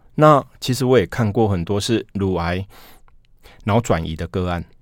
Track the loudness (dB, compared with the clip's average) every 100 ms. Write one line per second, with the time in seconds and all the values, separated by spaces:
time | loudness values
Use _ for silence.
0 | -10 2 4 4 0 -8 -6 -2 2 2
1 | 2 -2 -2 0 0 0 -2 -4 -2 -2
2 | -2 -4 -2 -2 -2 -6 -8 -16 -20 -20
3 | -20 -20 _ _ -20 -10 -2 0 0 -2
4 | -2 -8 -6 -4 -2 -4 -8 -18